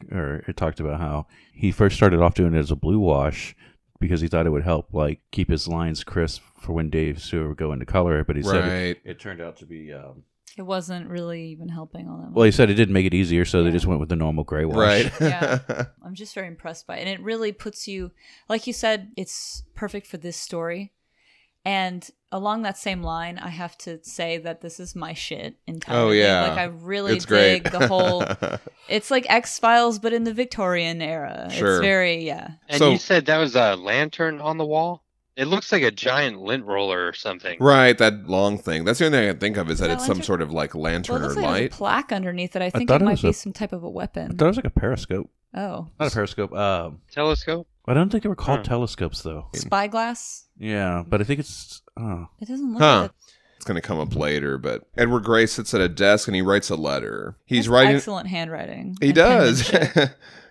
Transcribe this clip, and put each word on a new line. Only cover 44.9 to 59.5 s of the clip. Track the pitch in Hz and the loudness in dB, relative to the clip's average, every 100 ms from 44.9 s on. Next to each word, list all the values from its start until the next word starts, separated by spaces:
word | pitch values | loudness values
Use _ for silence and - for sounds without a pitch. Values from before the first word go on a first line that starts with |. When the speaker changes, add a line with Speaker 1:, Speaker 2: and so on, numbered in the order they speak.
| 123 - 95 - _ _ | 0 -4 -6 -8 _ _
Speaker 3:
Oh. | - 202 - 160 - | -10 -10 -10 -12 -6
Speaker 1:
Not | 151 | -4
a | |
periscope. | 110 101 - 98 | -2 -4 -4 -6
Um, | 98 101 90 85 73 _ | -2 0 0 -4 -12 _
Speaker 4:
Telescope? | 147 151 151 - 170 - _ - | -2 0 0 -2 -6 -8 _ 0
Speaker 1:
I | |
don't | 131 196 | 2 2
think | 220 | 0
they | 208 | -4
were | 180 | -4
called | - 135 | -2 -2
Speaker 4:
Huh. | |
Speaker 1:
telescopes, | 101 120 117 - 82 - | 0 -2 -2 -4 -6 -6
though. | 82 78 - | -10 -12 -10
Speaker 3:
Spyglass? | - - 196 202 220 233 240 - - _ - | -6 0 0 0 -2 -4 -6 -12 -16 _ -10
Speaker 1:
Yeah, | 107 104 92 87 85 | -4 0 0 -2 0
but | 104 | 0
I | |
think | 107 143 | 0 -2
it's, | - - - - _ - | -4 -12 -16 -20 _ -10
oh. | 113 87 82 - | -8 -8 -10 -14
Speaker 3:
It | 214 | -10
doesn't | 262 269 | -6 -4
look | 226 | 4
Speaker 2:
Huh. | 156 110 | 6 6
Speaker 3:
like | 87 _ _ _ _ - | 4 _ _ _ _ -14
Speaker 2:
It's | |
gonna | - 87 | -6 -6
come | - 82 | -4 -4
up | 78 | -2
later, | 78 73 73 71 67 | -2 0 0 -2 -4
but | 67 58 - - | -4 -6 -6 0
Edward | 120 120 | 2 2
Gray | 110 113 110 | 4 4 4
sits | - 104 | 0 -2
at | 110 | 2
a | 90 | 2
desk | 80 101 104 - | 4 6 6 4
and | 92 | 0
he | |
writes | 92 101 - | 4 2 2
a | 82 | -2
letter. | 76 69 53 53 50 - | -2 -2 -4 -8 -10 -12
He's | - 123 | -2 0
Speaker 3:
That's | 110 | 6
Speaker 2:
writing | 123 135 139 | 8 8 6
Speaker 3:
excellent | 214 190 185 | 0 -8 -6
handwriting | 175 165 160 - - 190 185 | -6 -6 -8 -10 -10 -10 0
Speaker 2:
He | 139 | 4
Speaker 3:
and | 147 | 8
Speaker 2:
does. | 220 240 127 | 8 8 6